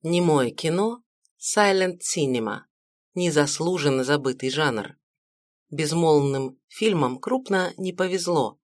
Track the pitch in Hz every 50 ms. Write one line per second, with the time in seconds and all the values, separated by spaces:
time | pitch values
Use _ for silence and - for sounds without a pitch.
0 | - 160 170 175 175 165 151 139 127 117 - - - 160 165 185 208 226 240 240
1 | _ _ _ _ _ _ _ _ - - - 214 208 202 190 190 185 185 180 180
2 | - - - 175 151 135 127 120 113 104 104 110 - _ _ _ _ _ _ _
3 | _ _ _ 180 180 175 147 151 147 143 - - 156 175 185 175 143 147 135 131
4 | 127 127 147 - 135 135 123 - 131 131 131 151 156 143 117 107 98 - - _
5 | _ _ _ _ _ _ _ _ _ _ _ _ _ _ 151 139 160 147 160 170
6 | 170 160 151 147 143 139 135 135 135 131 131 _ _ _ - - 214 220 196 160
7 | 139 123 127 127 - - 254 262 262 - 196 185 180 175 - - 190 185 175 180
8 | 185 185 185 185 175 175 175 151 127 104 - _ _